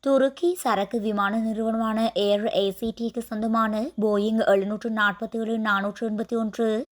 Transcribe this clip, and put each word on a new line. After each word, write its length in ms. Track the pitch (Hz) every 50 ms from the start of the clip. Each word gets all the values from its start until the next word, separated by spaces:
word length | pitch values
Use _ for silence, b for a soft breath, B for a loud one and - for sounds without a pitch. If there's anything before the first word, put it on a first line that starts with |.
துருக்கி 480 | - 277 277 269 262 269 269 - - 349 359
சரக்கு 460 | 359 - 254 220 196 202 196 - 233
விமான 380 | 202 220 208 202 202 196 208 226
நிறுவனமான 600 | 220 220 220 214 220 226 220 226 226 220 220 220 226 226 -
ஏர் 300 | - 202 202 202 202 208 226 -
ஏ 160 | 185 202 196
சி 180 | 190 - - 226 220
டிக்கு 220 | - 233 233 - 240
சொந்தமான 640 | 226 - 226 214 220 226 220 226 220 214 214 214 226 302 - -
போயிங் 460 | 208 214 208 202 202 214 220 220 -
எழுநூற்று 440 | - 196 196 196 202 214 208 - 233
நாற்பத்தேழு 640 | 220 220 208 202 190 - 226 220 - 226 226 214 226 226
நானூற்று 440 | 220 220 202 196 196 208 202 - 233
எண்பத்தி 340 | 226 214 214 226 - 240
ஒன்று 320 | 226 226 220 196 - 233 220 214 214 277 _